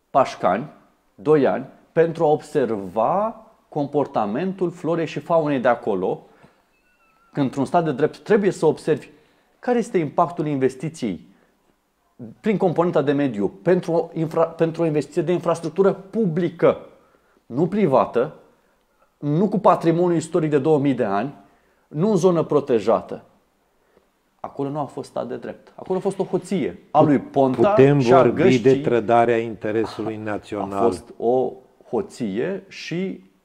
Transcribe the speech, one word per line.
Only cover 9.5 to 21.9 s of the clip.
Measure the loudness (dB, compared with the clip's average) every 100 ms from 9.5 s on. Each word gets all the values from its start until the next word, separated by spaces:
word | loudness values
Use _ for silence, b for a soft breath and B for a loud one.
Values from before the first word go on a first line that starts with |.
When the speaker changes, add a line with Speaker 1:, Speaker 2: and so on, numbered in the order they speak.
| b
Speaker 1:
care | -2 -2
este | 0 -2
impactul | -2 0 -2 -2 -4
investiției | 0 0 -2 -10 -6 -6 -6 -10 b b b b _ _ _ _ -20 -20 -8
prin | -2 0
componenta | 0 2 0 0
de | 0
mediu | 0 0 -2 -4
pentru | -2 0 0 0
o | -2 -2
infra-, | -4 -4 0 -2
pentru | 0 -2 0
o | -2
investiție | -2 -4 -4
de | -2
infrastructură | -2 -2 -4 -4 0 0
publică, | 0 -6 -4 -2 0 -4 0 0 0 -6 b b b b b -10
nu | -4 -2
privată, | 0 2 2 2 -2 -4 -6 _ _ _ _ _ _ _ _
nu | -4 0 0
cu | 2
patrimoniu | 2 2 2 2 2 0
istoric | -2 -2 0
de | 0
două | 2 2
mii | 2
de | 0
ani, | -2 -2 -4 -10 _ b b b
nu | b